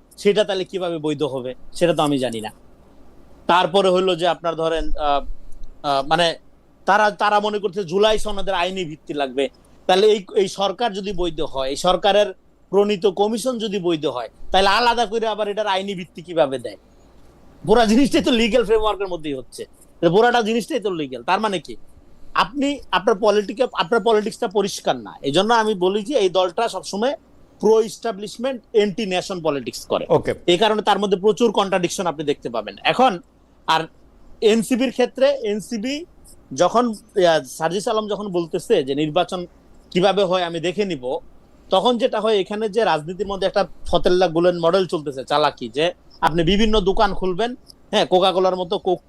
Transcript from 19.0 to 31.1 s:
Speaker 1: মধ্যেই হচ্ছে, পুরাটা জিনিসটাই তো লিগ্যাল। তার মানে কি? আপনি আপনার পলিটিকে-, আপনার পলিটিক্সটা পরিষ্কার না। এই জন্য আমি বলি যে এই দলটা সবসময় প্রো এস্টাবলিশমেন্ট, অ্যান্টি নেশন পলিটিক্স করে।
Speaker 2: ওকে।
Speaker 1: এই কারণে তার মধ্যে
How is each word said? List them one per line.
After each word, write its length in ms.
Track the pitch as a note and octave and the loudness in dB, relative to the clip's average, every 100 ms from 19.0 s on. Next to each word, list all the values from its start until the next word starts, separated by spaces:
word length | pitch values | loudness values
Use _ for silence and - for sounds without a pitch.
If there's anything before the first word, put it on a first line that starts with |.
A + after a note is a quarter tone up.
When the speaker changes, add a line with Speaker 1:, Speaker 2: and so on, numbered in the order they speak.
| G3 | -4
Speaker 1:
মধ্যেই 260 | F3 D#3 | -6 -8
হচ্ছে, 320 | C3 - - - - - - | -10 -10 -16 -16 -20 -20 -2
পুরাটা 400 | E3+ F#3 A#3+ A#3+ | 2 4 4 4
জিনিসটাই 380 | G#3+ A#3 - C#4 | 0 -2 -2 -4
তো 140 | G3+ | -4
লিগ্যাল। 300 | E3+ C#3 B2+ | -4 -6 -8
তার 160 | B2 G3 | -4 -2
মানে 200 | G#3+ F#3 | -2 -4
কি? 160 | - A2 - - - - - | -8 -16 -18 -20 -20 -20 -6
আপনি 460 | D3+ G3 C#4 C#4 C#4 - | -2 -2 -2 -2 -4 -4
আপনার 240 | F#3 G3+ G3+ | -2 0 2
পলিটিকে-, 480 | G#3+ G#3 G3 A3 B3 | 2 2 0 -2 -4
আপনার 280 | - F3+ A3+ | -4 -2 0
পলিটিক্সটা 440 | G#3+ G#3+ G#3+ - A#3 | 2 0 0 -4 -4
পরিষ্কার 480 | G#3 F#3 - F#3 C3 | -2 -2 -2 -4 -4
না। 180 | G2+ E2+ | -6 -8
এই 100 | - | -2
জন্য 220 | E3 G#3 | 0 2
আমি 200 | A#3+ A3 | 2 2
বলি 300 | G3+ F3+ G#3 | 0 0 0
যে 120 | G#3 C#4+ | -2 0
এই 140 | F#3+ | 0
দলটা 400 | F3+ F#3 F3+ A3+ | 2 0 0 -4
সবসময় 440 | F#3 D#3 G3 B3 D#4 _ - - - | -4 -8 -4 -4 -4 _ -20 -20 -2
প্রো 220 | G#3 A3+ | 2 4
এস্টাবলিশমেন্ট, 800 | A3+ - A#3 G3 G#3 - B3 B3 - | 2 -4 -8 -8 -10 -8 -6 -8 -2
অ্যান্টি 340 | G#3+ G#3 F3+ G#3 | 0 2 0 -2
নেশন 360 | F3+ F3+ F3+ | -2 -4 -4
পলিটিক্স 440 | D#3+ C#3 A#2+ - - | -2 -2 -4 -10 -4
করে। 200 | G2 - | -4 2
Speaker 2:
ওকে। 240 | D3+ B2+ - - | 0 0 -2 0
Speaker 1:
এই 100 | F3 | 2
কারণে 240 | G#3 G#3+ | 2 2
তার 180 | G#3 G3 | 2 2
মধ্যে 180 | G#3 | 2